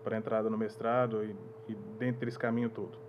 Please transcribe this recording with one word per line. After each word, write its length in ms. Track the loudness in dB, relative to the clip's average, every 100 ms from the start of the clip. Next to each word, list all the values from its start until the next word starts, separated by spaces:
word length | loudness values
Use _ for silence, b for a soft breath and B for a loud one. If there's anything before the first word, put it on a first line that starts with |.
pra 120 | -2 -2
entrada 320 | 2 2 2
no 80 | 2
mestrado 640 | 0 0 2 4 4 2
e, 120 | -2 -4 -10 -14 -10
e 80 | -8 -8 -2
dentre 320 | 0 0 -2
esse 80 | 0
caminho 320 | 2 2 0
todo. 280 | -2 -8 -8